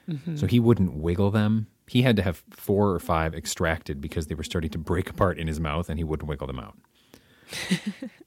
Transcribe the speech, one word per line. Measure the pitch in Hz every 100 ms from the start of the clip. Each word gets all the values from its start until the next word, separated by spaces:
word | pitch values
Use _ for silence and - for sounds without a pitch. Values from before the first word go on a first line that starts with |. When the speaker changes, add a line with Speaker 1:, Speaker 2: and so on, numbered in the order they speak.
| -
Speaker 1:
Mm-hmm. | 147 170 151
Speaker 2:
So | 95
he | 120
wouldn't | 117 110 90 73
wiggle | 80 87 101
them. | 107 107 110 107 _ -
He | 123
had | 127 104
to |
have | 92 82 -
four | - - 101 101
or | 87
five | - 82 80 80
extracted | - - 85 76 - 71
because | 76 - 80
they | 78
were |
starting | - 90 80
to | 82
break | 78 87 -
apart | - 95 82
in | 80
his | 78
mouth | 80 78 85
and | 80
he |
wouldn't | 78 78 78
wiggle | 71 67
them | 65
out. | 52 - _ _ _ - _ _ -
<laughs> | - - 185 - - 254 -